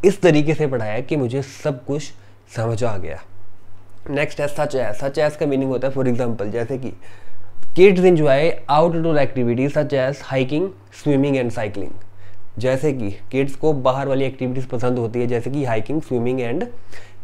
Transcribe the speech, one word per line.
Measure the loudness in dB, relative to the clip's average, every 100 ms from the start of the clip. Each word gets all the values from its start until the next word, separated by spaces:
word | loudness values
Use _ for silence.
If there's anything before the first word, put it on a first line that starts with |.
| 2
इस | 4
तरीके | 4 6 4
से | 2 0
पढ़ाया | -2 -2 -4
कि | -2 -2
मुझे | -2 -4
सब | -8 -6 -6 -4 -4
कुछ | -6 -6 -12 -18 -20 -12 -6
समझ | -2 0
आ | 0 2
गया। | 0 -6 -10 -6 -4 -6 -8 -10 -10 -10 -4
Next | -2 -2 -2
है | -2
such | -2 -2 0
as। | 0 0
Such | 0 0
as | 0 0
का | -2
meaning | 0 0
होता | -2 -2
है |
for | 0 0
example, | 2 0 -2 -4
जैसे | -4 -4 -6
कि, | -8 -8 -10 -6 -2 0 0 4 6 8
"Kids | 8 8 6
enjoy | 6 6 4 2 0 2
outdoor | 2 4 2 2 2 2
activities | 2 0 2 0 0
such | 0
as | 0 0 -4 -4
hiking, | -2 0 -2 -4 -6 -20 -6
swimming | 0 2 2 0
and | -2 -2
cycling", | -4 -4 -2 -2 -4 -8 -6 -4 -4 -2
जैसे | 0 0 0
कि | 0 -4
किड्स | -4 -4 -2 0 0
को | 0
बाहर | 2 0 0 0
वाली | 0 0
एक्टिविटीज | -2 -4 -4 -2
पसंद | -2 0 0
होती | -2 -2
है, | 0
जैसे | -2 -2
कि | -4 0
हाइकिंग, | 0 0 -2
स्विमिंग | -2 -2 0 -2
and | -2 -2 -4 -4 -4 -4 -6 -8